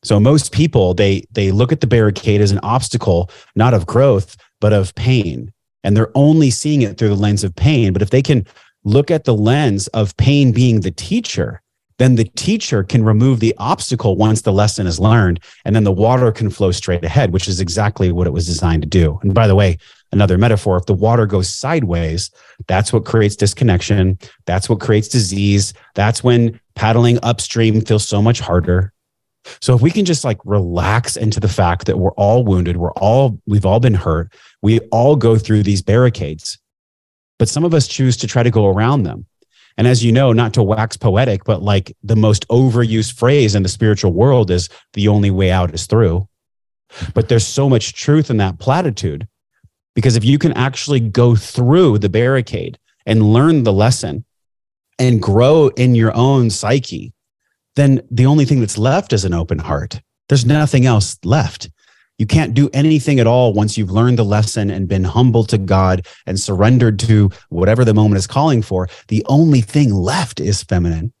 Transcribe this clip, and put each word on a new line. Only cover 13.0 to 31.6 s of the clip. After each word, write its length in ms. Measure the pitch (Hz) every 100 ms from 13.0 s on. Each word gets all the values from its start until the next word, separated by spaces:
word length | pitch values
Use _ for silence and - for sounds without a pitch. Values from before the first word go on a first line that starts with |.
remove 360 | 110 107 127 127
the 160 | 113 -
obstacle 580 | 110 170 - 123 110 90
once 260 | 107 110
the 120 | -
lesson 320 | 98 107 - 92
is 140 | 80
learned, 400 | 101 113 95 85 - -
and 100 | - 107
then 100 | 104
the 80 |
water 360 | 92 110 127 123
can 180 | 104 107
flow 220 | - 95
straight 340 | 87 - 87 82
ahead, 260 | 82 113
which 160 | 90 -
is 140 | 90
exactly 500 | 90 90 104 - 95
what 160 | 85 87
it 60 |
was 120 | 73 82
designed 360 | 85 87 82
to 60 | 73
do. 300 | 92 80 76
And 120 | 98
by 140 | 98 110
the 80 | 98
way, 220 | 98 85 _ _ _ 98
another 220 | 101 90
metaphor, 400 | 113 104 - 90
if 80 | 87
the 80 |
water 320 | 92 107 117 107
goes 200 | 98 90
sideways, 840 | - 131 165 107 85 80 82 - _ _ _ -
that's 240 | 92 107
what 140 | 113 104
creates 300 | 113 104 -
disconnection. 840 | 101 - 123 90 - 101 92 92 - _ -
That's 220 | 90 -
what 100 | 107
creates 280 | - 107 107
disease. 640 | 127 95 98 101 101 98 - _
That's 300 | - 101 113
when 360 | 127 120 117 110 _ -
paddling 440 | 110 113 120 120
upstream 600 | 117 113 - 117 110 110
feels 260 | 107 107 -
so 140 | 104
much 180 | 107 123
harder. 520 | - 90 85 90 95 _ _ _ _ _ - -
So 140 | - 123
if 60 |
we 100 | 135
can 140 | 208 185
just, 180 | 160
like, 160 | 135 104
relax 720 | - 101 90 87 90 110 117 -
into 240 | 110 104
the 80 | 104
fact 380 | 90